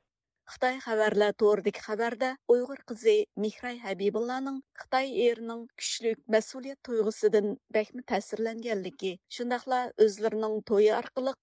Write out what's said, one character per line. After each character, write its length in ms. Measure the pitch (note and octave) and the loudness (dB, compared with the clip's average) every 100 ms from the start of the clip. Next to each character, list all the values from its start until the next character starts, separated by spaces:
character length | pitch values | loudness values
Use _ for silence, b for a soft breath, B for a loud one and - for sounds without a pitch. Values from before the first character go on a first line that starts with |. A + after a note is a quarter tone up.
| _ _ _ _ - | _ _ _ _ -16
Xitoy 320 | - B3+ C4 | -2 -2 -2
xabarlar 540 | B3 G#3+ G#3+ G3+ G#3 G3 | -4 0 2 4 2 4
to'ridagi 440 | G#3 G#3 G3+ - - | 4 4 0 -6 -8
xabarda 500 | G#3+ A#3 A3+ B3+ C4 - | -4 -4 -2 -4 -4 2
Uyg'ur 320 | B3 B3 C#4 - | 2 2 -10 -12
qizi 380 | A3+ A3+ G#3+ - - | 0 4 4 2 -2
Mihray 400 | G#3+ - B3 A#3+ | -6 -6 -12 -10
Habibullaning 760 | A3 F#3 G3+ G#3+ A#3+ B3+ C4+ C4+ - - | -8 -2 -2 -2 -4 -4 -6 -8 -12 -18
Xitoy 320 | - C4 C4+ A3 A#3+ | -2 -2 -2 2 0
erining 380 | A3+ A3+ A#3 A#3 - | 0 -8 -10 -12 -10
kuchlik 420 | - - A#3 A3 - | -8 -4 -4 -4 0
mas'uliyat 540 | A3 - C4 C4 C#4 - | 0 0 -10 -12 -12 -4
tuyg'usidan 680 | A#3 G#3+ - G#3+ G#3+ G#3 - _ | 0 0 2 4 4 2 -4 _
bakmi 340 | A3 G#3 B3 - | -2 -2 -8 -4
ta'sirlanganligi, 1120 | G3+ - G#3+ A3+ A3+ A#3 G#3 F#3 - F#3+ F3 - | -4 -4 -6 -6 -6 -4 -4 -6 -6 -8 -8 -14
shundaqla 520 | - A#3+ A#3+ C4 B3 B3 - | -8 -4 -4 -2 -2 0 4
o'zlarining 560 | A3 G3 A3 G#3+ A3 G#3+ | 4 4 -2 -2 -2 -4
to'yi 260 | - G3+ G#3+ A3+ | 0 4 6 4
orqali 360 | - - C4 C4 | -2 -4 -4 2